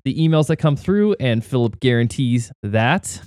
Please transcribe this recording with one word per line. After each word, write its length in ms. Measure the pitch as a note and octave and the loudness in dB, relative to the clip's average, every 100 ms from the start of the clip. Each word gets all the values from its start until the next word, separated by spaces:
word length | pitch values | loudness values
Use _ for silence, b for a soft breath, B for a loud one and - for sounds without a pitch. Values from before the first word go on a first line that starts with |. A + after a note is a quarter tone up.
the 100 | C3+ D3+ | -4 0
emails 280 | D#3+ D#3 D3+ | 2 2 2
that 80 | D#3+ | 0
come 200 | D#3 C#3 | 0 0
through, 380 | - G3+ G#3 - | 0 0 0 0
and 240 | C3 A2+ | 0 0
Philip 360 | - B2+ A#2 - | 0 -2 -2 0
guarantees 720 | B2+ A#2+ A#2 - B2 B2 - - | 0 2 0 -2 0 0 -2 -10
that 580 | G#2 A2 A#2 F#3 - - | -4 0 2 0 -4 -14